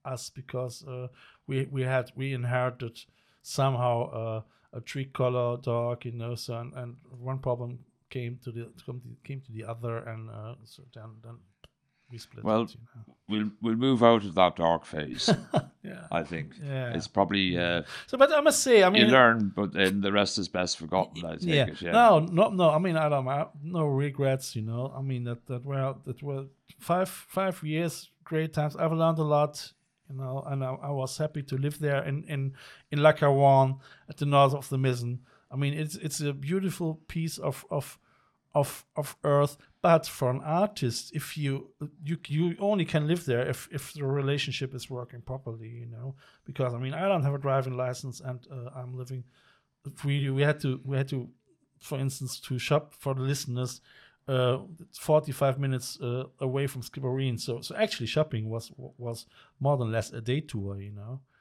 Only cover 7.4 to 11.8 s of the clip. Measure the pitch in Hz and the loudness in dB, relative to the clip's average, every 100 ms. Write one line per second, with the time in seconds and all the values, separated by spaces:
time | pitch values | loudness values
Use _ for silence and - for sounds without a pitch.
7.4 | 135 123 123 123 - _ - 127 120 120 | -2 -2 -4 -10 -16 _ -14 -10 -8 -10
8.4 | - 113 117 - - 127 123 120 - 135 | -12 -12 -12 -16 -14 -14 -14 -18 -14 -14
9.4 | 131 110 107 113 120 117 - 113 113 107 | -12 -14 -12 -8 -6 -6 -8 -12 -12 -14
10.4 | 107 123 110 - 127 117 110 110 117 117 | -14 -16 -20 -20 -20 -20 -18 -18 -20 -20
11.4 | 95 _ - _ | _ _ -20 _